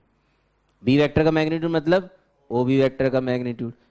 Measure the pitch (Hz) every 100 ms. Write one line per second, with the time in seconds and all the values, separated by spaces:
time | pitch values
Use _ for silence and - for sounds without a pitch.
0 | _ _ _ _ _ _ _ _ 123 139
1 | 147 156 156 160 156 160 165 165 151 185
2 | 180 _ _ _ - 117 127 135 135 131
3 | 131 131 127 123 123 117 120 - _